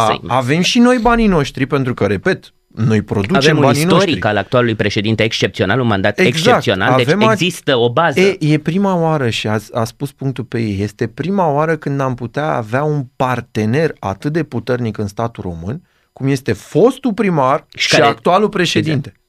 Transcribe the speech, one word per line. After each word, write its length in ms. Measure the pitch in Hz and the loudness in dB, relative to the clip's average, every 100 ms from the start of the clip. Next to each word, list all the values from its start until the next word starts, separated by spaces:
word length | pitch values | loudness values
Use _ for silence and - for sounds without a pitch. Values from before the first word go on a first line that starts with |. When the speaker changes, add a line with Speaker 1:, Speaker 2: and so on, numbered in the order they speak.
| 110 | 2
Speaker 1:
șansă. 140 | - 85 | 0 -2
Speaker 2:
Avem 340 | 127 123 160 | -2 0 0
și 180 | 175 240 | 2 4
noi 200 | 240 254 | 4 4
banii 240 | 233 233 214 | 2 2 2
noștri, 400 | 165 131 - 131 | 2 0 -2 -2
pentru 280 | 139 123 | -2 -2
că, 120 | 117 101 | -2 0
repet, 460 | 98 185 185 - _ _ | 0 -2 -4 -6 _ _
noi 280 | - 110 107 | -4 0 0
producem 340 | 101 113 101 139 | 0 -2 0 2
Speaker 1:
Avem 200 | 147 151 | 4 4
un 60 | |
Speaker 2:
banii 180 | 139 143 | 4 4
Speaker 1:
istoric 240 | 170 185 190 | 2 2 2
Speaker 2:
noștri. 160 | 104 107 | 0 0
Speaker 1:
al 80 | 104 | -2
actualului 380 | 98 123 120 | 0 0 2
președinte 480 | 110 104 110 107 107 | 0 -2 -2 0 0
excepțional, 580 | 110 - 113 - 95 127 | 0 0 -2 0 0 0
un 60 | 120 | 0
mandat 320 | 98 104 - | 0 0 2
Speaker 2:
Exact. 160 | 185 160 | 0 2
Speaker 1:
excepțional, 600 | 165 202 120 95 107 127 | 2 2 2 0 2 2
deci 100 | 120 | 2
Speaker 2:
Avem 160 | - 220 | 2 2
a-, 40 | |
Speaker 1:
există 440 | 214 175 - - 127 | 2 -2 -4 -2 2
o 160 | 120 | 2
bază. 280 | 120 165 151 | 2 0 2
Speaker 2:
e, 160 | 196 - | 2 2
e 180 | 151 156 | 0 0
prima 360 | 151 185 196 | 0 -2 0
oară 340 | 180 160 156 120 | 0 0 0 -2
și 180 | - 107 | -2 -2
a, 100 | 107 - | -4 -4
a 120 | 120 | -6
spus 280 | 113 - 143 | -6 -6 -10
punctul 320 | - 135 127 | -6 -6 -6
pe 160 | 113 117 | -6 -4
ei, 220 | 113 98 | -2 -2
este 240 | 101 - 113 | -4 -4 -6
prima 460 | - 160 202 165 | -4 -4 0 0
oară 240 | 139 160 156 | 0 0 -2
când 240 | 151 139 | -2 -2
am 140 | 131 | -2
putea 380 | 123 120 143 156 | -4 -6 -6 -4
avea 280 | 135 107 127 | -4 -2 -2
un 240 | 151 147 123 - | -2 -2 -4 -4
partener 760 | 127 120 - 110 107 135 160 - | -2 -2 -4 -2 0 0 0 -2
atât 340 | 98 98 147 | -6 -4 -4
de 100 | 165 | -4
puternic 560 | 147 117 113 123 117 107 | -4 -6 -4 -4 -4 -4
în 80 | 104 | -6
statul 360 | - 117 113 | -4 -6 -6
român, 400 | 92 82 87 160 - _ _ | -10 -8 -8 -10 -12 _ _
cum 140 | - 135 | -6 -2
este 260 | 139 - | -2 -2
fostul 600 | 101 - 147 233 - 247 | -6 -2 4 4 2 -4
primar 540 | 202 202 160 131 147 - | -2 0 0 0 0 -4
Speaker 1:
Și 140 | - - | -6 0
Speaker 2:
și 60 | |
Speaker 1:
care 100 | 147 143 | 2 2
Speaker 2:
actualul 400 | 147 175 185 214 | 2 0 2 2
președinte. 640 | 185 170 - 156 139 - | 0 -2 0 -2 -2 -6
Speaker 1:
Exact. 40 | - | -14